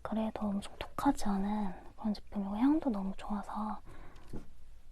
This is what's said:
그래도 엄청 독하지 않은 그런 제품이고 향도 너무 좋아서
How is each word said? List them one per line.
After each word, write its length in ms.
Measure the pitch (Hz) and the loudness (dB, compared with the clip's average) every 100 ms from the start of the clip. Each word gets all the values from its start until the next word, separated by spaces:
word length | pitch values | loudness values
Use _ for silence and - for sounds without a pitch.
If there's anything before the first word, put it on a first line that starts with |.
그래도 460 | - 220 220 - 208 | 0 0 0 0 0
엄청 260 | 196 - - | 0 -2 -8
독하지 480 | - - 285 269 214 | -6 4 4 6 4
않은 480 | 196 196 214 196 180 - - | 4 2 2 0 -2 -12 -4
그런 160 | 220 | -2
제품이고 440 | 208 - 208 196 208 | -2 -2 -2 -2 4
향도 320 | 269 311 277 | 6 6 4
너무 240 | 202 196 196 | 0 0 -2
좋아서 640 | - 208 - 214 214 208 - - - - - - - - - - - | -2 -2 -2 -2 -2 -4 -8 -10 -10 -10 -6 -6 -6 -8 -10 -10 -14